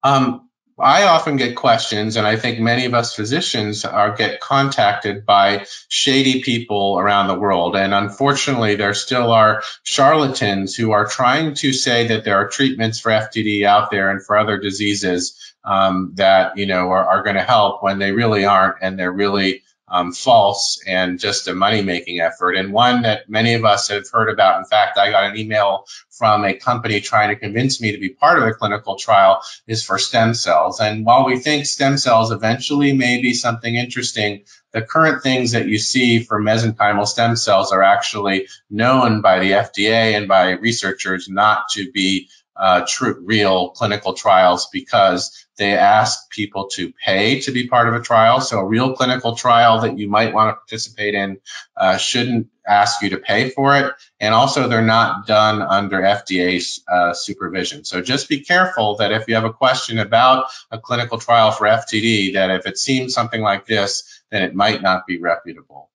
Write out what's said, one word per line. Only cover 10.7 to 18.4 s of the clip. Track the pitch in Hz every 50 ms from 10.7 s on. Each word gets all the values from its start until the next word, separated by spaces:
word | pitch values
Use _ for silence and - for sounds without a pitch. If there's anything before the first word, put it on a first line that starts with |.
| -
who | - 113 110
are | 107 104 107
trying | 107 - - 127 120 131 147 160 156 139
to | - - 139 127
say | - - 131 120 117 117
that | 113 113 107 -
there | 110 101
are | 98 101 101
treatments | - - 135 131 131 - 113 113 113 -
for | - 113
F | 110 107 107 107
T | - 110 110
D | 107 104 101 101
out | 101 101 104 104 -
there | 107 98 98 98
and | 98 95 -
for | - 104
other | 107 107 107 104
diseases, | 95 101 101 95 98 107 104 104 98 101 92 90 90 87 - - _ - - _ _ _
um, | - 98 98 98 95 92 92 92 - 87
that, | 95 98 95 95 95 92 - -
you | 101 101
know, | 95 95 92 90 90
are, | 92 95 95
are | 92 92 98 101
gonna | 104 98 98 92
help | - 127 110 104 101 - - 104
when | 98 98 98
they | 98 98
really | 98 110 120 113 107 101